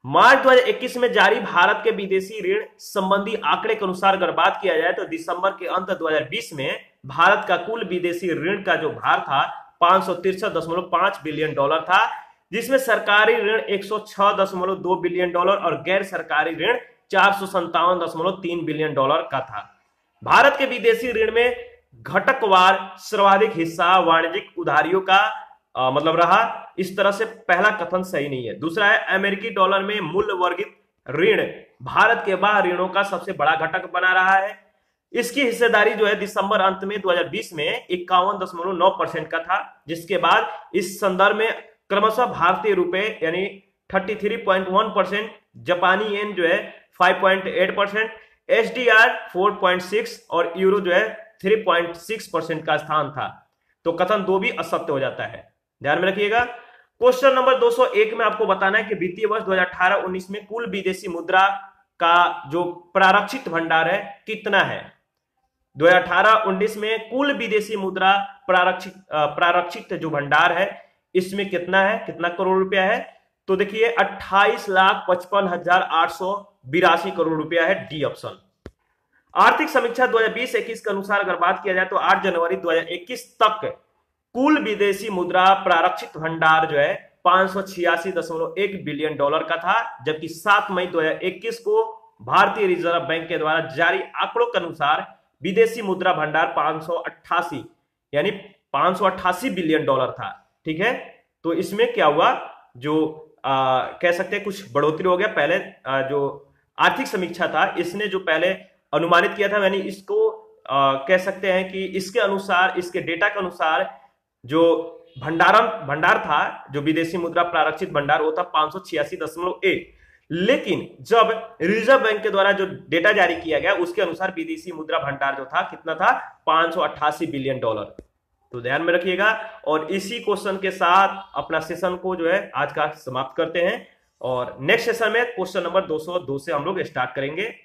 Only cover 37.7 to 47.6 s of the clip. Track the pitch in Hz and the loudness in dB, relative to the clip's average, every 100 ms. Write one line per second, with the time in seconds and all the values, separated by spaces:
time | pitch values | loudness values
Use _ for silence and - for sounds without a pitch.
37.7 | 233 - 180 180 180 185 196 185 175 180 | -4 -6 -8 2 2 2 -2 -6 -6 -6
38.7 | 180 185 185 - 170 156 165 165 196 - | 2 2 2 -4 -4 -6 -6 -2 -4 -4
39.7 | _ - 165 165 180 165 208 226 - - | _ -10 -10 -4 0 4 4 2 -8 -6
40.7 | 170 180 - 202 185 202 214 226 - - | -4 -4 -2 -2 4 2 4 -2 -4 -12
41.7 | _ _ 196 214 214 240 135 170 185 214 | _ _ 0 2 2 -2 2 2 2 0
42.7 | 185 175 185 214 214 160 175 196 196 _ | 2 0 0 -4 -2 -4 -2 -6 -8 _
43.7 | _ _ 190 190 214 202 226 208 190 185 | _ _ -4 -2 -4 -4 -2 0 0 2
44.7 | 190 220 196 185 202 220 - _ - 117 | 0 2 0 -2 -2 -6 -14 _ -14 -2
45.7 | 175 180 190 214 202 208 180 170 196 - | 2 2 2 0 -4 -4 0 0 0 -2
46.7 | - _ _ 180 180 190 190 185 165 | -18 _ _ 2 4 2 2 0 0